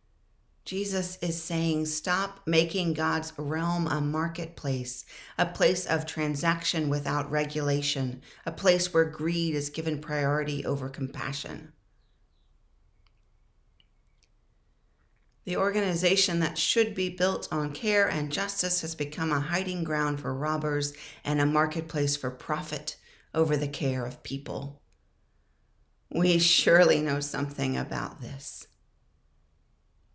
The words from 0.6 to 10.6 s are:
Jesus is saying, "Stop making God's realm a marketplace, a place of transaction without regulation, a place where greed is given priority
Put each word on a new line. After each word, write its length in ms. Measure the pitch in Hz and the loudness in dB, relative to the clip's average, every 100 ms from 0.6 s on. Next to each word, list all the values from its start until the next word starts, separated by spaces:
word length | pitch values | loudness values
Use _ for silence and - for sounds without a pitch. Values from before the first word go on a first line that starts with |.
| - | -8
Jesus 500 | 190 196 190 180 - | -4 -2 -2 -2 -4
is 180 | 175 165 | -4 -2
saying, 460 | - 165 165 156 156 | -2 0 2 2 0
"Stop 580 | - 190 180 196 - | -2 -2 -2 -2 -6
making 480 | - 165 175 196 170 | 2 4 4 2 0
God's 400 | 160 160 160 160 - | 0 0 0 -4 -6
realm 480 | 147 156 170 175 165 | -4 -2 0 0 0
a 140 | 151 | 0
marketplace, 1040 | 147 156 165 165 170 - 139 127 123 - - - - - | 0 0 -2 -4 -10 -6 -4 -2 -4 -8 -10 -18 -8 -2
a 80 | 175 | -2
place 400 | - 185 185 - | 4 4 4 0
of 180 | 156 | -2
transaction 840 | 151 - 151 143 165 170 - 165 147 | -2 -2 -2 0 0 0 0 0 2
without 420 | 143 143 147 127 | 0 0 -2 0
regulation, 880 | 151 147 151 143 143 143 139 127 120 - - | 0 0 0 0 0 0 -2 -2 -4 -14 -12
a 60 | 170 | -10
place 420 | 165 190 180 175 | 0 4 4 4
where 120 | 165 | 2
greed 500 | 156 156 160 170 165 | 2 0 -2 0 0
is 160 | 147 143 | -2 -2
given 300 | - 160 147 | -4 -2 -4
priority 640 | 151 151 143 147 147 143 | -2 0 2 2 0 -2